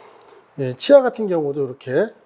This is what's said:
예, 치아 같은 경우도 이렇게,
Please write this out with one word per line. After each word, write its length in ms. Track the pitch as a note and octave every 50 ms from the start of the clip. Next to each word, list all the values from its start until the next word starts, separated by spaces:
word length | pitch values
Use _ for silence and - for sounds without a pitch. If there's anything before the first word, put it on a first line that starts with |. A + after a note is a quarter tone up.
| - - - - - - - - _ _ _ D3
예, 140 | C3+ B2+ B2
치아 280 | - - - C#4+ C#4
같은 260 | B3+ B3 A#3 - A3
경우도 360 | G3 F3+ E3 D3+ C#3+ C#3 D3 C#3
이렇게, 460 | B2 B2+ - - C3 B2+ D#3 G#3 A#3 - _ _